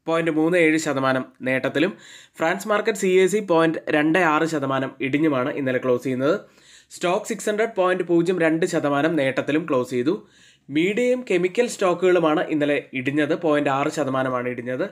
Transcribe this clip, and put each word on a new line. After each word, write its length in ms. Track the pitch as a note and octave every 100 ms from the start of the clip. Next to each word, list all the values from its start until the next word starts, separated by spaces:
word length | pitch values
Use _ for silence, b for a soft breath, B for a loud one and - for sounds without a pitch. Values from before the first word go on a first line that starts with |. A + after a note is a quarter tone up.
| -
പോയിന്റ് 260 | E3 E3
മൂന്ന് 260 | D#3 D#3+ F3+
ഏഴ് 200 | D#3+ D#3+
ശതമാനം 480 | D#3+ C3+ C3 C3 B2 -
നേട്ടത്തിലും, 560 | B2+ C3 C3+ C#3+ F3+ G#3+ B B B -
ഫ്രാൻസ് 300 | E3 G3 G#3
മാർക്കറ്റ് 300 | G#3 G#3+ G3+
സി 100 | F#3+
എ 200 | F#3 F#3
സി 120 | G#3
പോയിന്റ് 380 | G3 E3 E3 D#3 -
രണ്ട് 300 | D3+ D#3 F3
ആറ് 260 | E3 D3+ E3
ശതമാനം 460 | D#3 C3+ C3+ C3 -
ഇടിഞ്ഞുമാണ് 520 | C3 C#3+ D#3+ C3 C3+
ഇന്നലെ 240 | - C3 B2+
ക്ലോസ് 260 | B2+ B2
ചെയ്യുന്നത്. 360 | C3 B2+ C#3 G3+ b b b b b
സ്റ്റോക്ക് 360 | - F3 F#3+ -
സിക്സ് 240 | G#3 A3
ഹൺഡ്രഡ് 260 | G#3 A3+ G3
പോയിന്റ് 280 | F3+ F3+
പൂജ്യം 360 | F3 E3+ E3+ F3+
രണ്ട് 260 | D#3+ E3 F3
ശതമാനം 500 | D#3+ C#3+ C#3+ D#3 D#3+
നേട്ടത്തിലും 500 | C3+ C3 C3 D#3+ E3
ക്ലോസ് 200 | C3 A#2+
ചെയ്തു. 380 | B2+ B2+ G3+ b b b b -
മീഡിയയും 560 | D3 F3+ G#3+ B3 B3+ B3
കെമിക്കൽ 360 | F3+ F3+ A#3+ A#3+
സ്റ്റോക്കുകളുമാണ് 800 | - F#3 F3 F#3 F3+ D#3+ D#3 -
ഇന്നലെ 360 | D3+ D3 C#3+ -
ഇടിഞ്ഞത്, 420 | C3 C3 D3 C#3+ F3+
പോയിന്റ് 340 | D#3+ D3 C#3+
ആറ് 200 | C3+ D3
ശതമാനമാണ് 600 | D#3 C3 C3 C3 B2+ B2
ഇടിഞ്ഞത്. 400 | B2 B2 B2+ F#3+